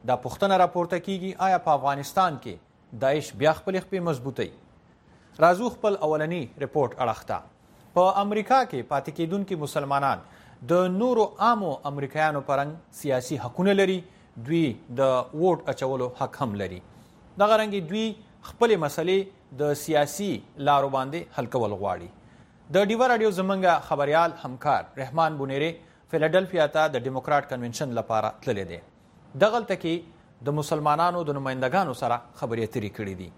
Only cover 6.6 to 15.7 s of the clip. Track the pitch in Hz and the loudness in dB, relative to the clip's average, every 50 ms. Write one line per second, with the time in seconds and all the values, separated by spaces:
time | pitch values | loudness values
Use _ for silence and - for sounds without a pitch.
6.6 | 139 - - 156 135 117 - - 127 117 110 - - - 104 90 - - _ _ | -8 -2 0 0 0 0 0 -2 -2 -2 -2 -4 -6 -6 -6 -6 -8 -12 _ _
7.6 | _ _ - _ - - _ 175 180 190 190 196 202 208 208 214 208 - 254 269 | _ _ -20 _ -20 0 _ 4 6 6 4 2 0 0 -2 -2 2 4 4 4
8.6 | 247 - - 127 113 - 147 139 139 165 147 - 165 160 185 202 196 - 190 160 | 4 2 -4 -8 -4 -2 -2 -2 -2 -4 -6 -4 -4 -2 -2 -4 -4 -4 -4 -6
9.6 | 147 135 - 156 143 139 139 139 139 135 113 90 - - - - - - - _ | -6 -4 -4 -4 -2 0 0 0 2 0 0 -2 -6 -20 -20 -20 -20 -20 -20 _
10.6 | 127 120 170 180 185 180 180 196 233 254 240 226 214 214 - - 202 233 240 214 | -2 2 2 4 4 2 0 0 2 2 4 2 2 0 0 2 2 2 4 2
11.6 | 196 165 135 - - 143 143 143 139 135 - 151 156 156 151 139 131 - 139 135 | 0 -4 -4 -4 -6 -6 -4 -4 -6 -4 0 2 2 2 2 -2 -2 0 0 0
12.6 | 143 147 156 170 - _ - - - 143 131 127 123 - 156 123 117 120 - - | 0 -2 -6 -14 -18 _ -18 -8 -2 0 0 0 0 -4 -6 -6 -6 -6 -2 2
13.6 | 180 202 202 196 196 190 190 180 175 - - - - _ _ 117 117 127 165 165 | 2 4 4 4 4 2 2 -4 -6 -12 -20 -20 -20 _ _ -14 -4 0 2 2
14.6 | 160 135 110 - - - 123 123 135 135 127 127 123 - - 151 170 185 170 - | 2 0 -2 -6 -12 -8 0 2 2 4 4 2 -2 -4 -2 2 2 2 2 2
15.6 | - - | -2 -6